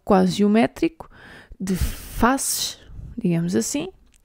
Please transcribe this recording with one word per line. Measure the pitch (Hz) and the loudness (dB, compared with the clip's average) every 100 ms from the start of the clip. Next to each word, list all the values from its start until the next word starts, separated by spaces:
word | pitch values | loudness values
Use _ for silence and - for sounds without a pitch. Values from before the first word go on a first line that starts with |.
quase | - 196 185 | 2 4 4
geométrico, | 165 208 214 - - 165 - - - - - - - | 2 4 4 2 0 -4 -4 -20 -20 -20 -20 -20 -8
de | 190 185 | -4 -2
faces, | - - - - 233 269 - - - - - - - - | -2 -6 -10 0 2 2 -2 -4 -6 -10 -18 -16 -14 -4
digamos | 180 165 170 | -2 0 0
assim. | 214 226 285 370 - _ _ | -2 -2 -4 -6 -12 _ _